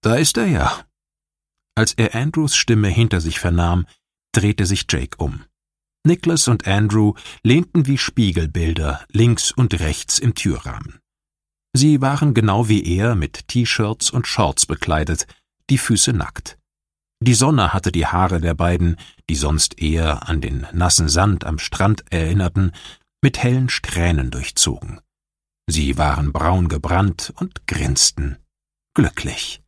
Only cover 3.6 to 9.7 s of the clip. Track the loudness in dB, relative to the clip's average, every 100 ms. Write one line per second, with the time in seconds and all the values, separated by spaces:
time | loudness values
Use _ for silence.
3.6 | 2 0 -2 _ _ _ _ 0 0 0
4.6 | 0 -2 -2 -4 -4 -6 -6 -6 -16 _
5.6 | _ _ _ _ 0 2 0 0 2 0
6.6 | 0 0 2 2 2 0 -12 -4 2 2
7.6 | 2 0 2 0 -2 0 2 2 -2 -2
8.6 | -2 -2 -4 -6 -4 2 2 2 -2 0
9.6 | 0